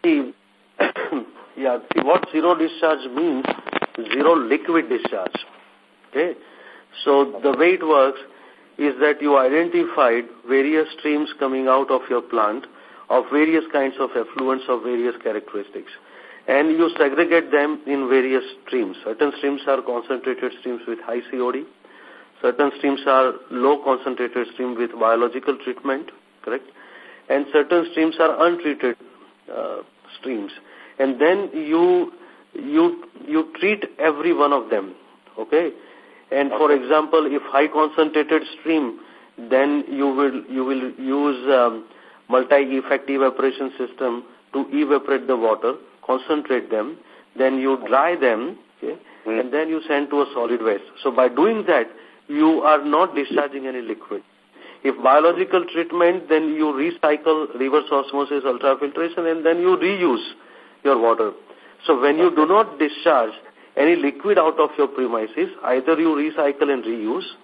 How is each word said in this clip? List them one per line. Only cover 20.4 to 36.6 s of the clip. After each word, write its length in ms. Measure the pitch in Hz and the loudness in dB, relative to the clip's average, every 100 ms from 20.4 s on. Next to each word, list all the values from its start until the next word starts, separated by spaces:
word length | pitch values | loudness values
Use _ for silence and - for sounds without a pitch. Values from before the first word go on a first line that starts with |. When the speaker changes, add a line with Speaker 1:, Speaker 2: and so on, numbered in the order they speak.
| 127 - | -6 -8
Speaker 1:
streams 200 | 123 120 120 | -10 -8 -8
with 100 | 113 | -10
high 200 | - 120 - | -6 -8 -8
C 80 | 131 | -4
O 140 | 123 | -4
D. 120 | 127 156 _ - - - - - _ | -4 -10 _ -20 -20 -20 -20 -20 _
Certain 300 | - 123 143 - | -2 2 0 0
streams 220 | 143 139 143 | -2 -2 2
are 280 | 131 131 123 - | 4 4 -2 -10
low 340 | 127 135 143 | -2 2 2
concentrated 600 | 139 131 135 123 120 123 117 | 0 -2 -2 -4 -4 -4 -6
stream 240 | - 127 117 | -6 -8 -4
with 140 | 120 117 | -6 0
biological 600 | 113 117 120 127 147 147 | 2 2 0 -2 -4 -4
treatment, 480 | - 123 143 135 - - _ _ | -6 -8 -6 -6 -8 -20 _ _
correct? 220 | - 127 - - - - - - - | -8 -8 -10 -20 -20 -20 -20 -20 -4
And 160 | 135 143 | -2 2
certain 340 | 151 143 170 165 | 2 4 2 0
streams 240 | - 160 156 | 0 0 2
are 280 | 160 127 165 | 0 4 2
untreated, 500 | 170 156 147 127 117 - - - _ - | 2 -4 -2 -4 -4 -14 -20 -20 _ -14
uh, 280 | 117 - 98 - _ - - | -10 -8 -10 -14 _ -20 -16
streams. 320 | 131 113 98 - - - - - | -10 -8 -10 -14 -20 -20 -20 -2
And 220 | 135 123 | -2 2
then 300 | 151 190 190 | 2 2 -2
you, 600 | 160 151 165 175 180 170 - - - _ | -6 -2 2 4 4 0 -8 -20 -20 _
you, 500 | - 269 302 339 349 - - 277 | -12 -2 2 2 0 -14 -20 -4
you 240 | 311 - - | -2 -2 -2
treat 240 | 196 208 - - | -2 -2 -6 -2
every 340 | 143 147 165 | -2 0 -2
one 220 | 165 147 | 0 2
of 160 | 139 110 | 0 -2
them, 240 | 110 98 92 _ _ _ - | -6 -6 -16 _ _ _ -14
okay? 320 | 110 151 170 - - - - - _ | -2 0 0 -8 -20 -20 -20 -20 _
And 180 | 135 143 | -2 -2
for 220 | 110 | 0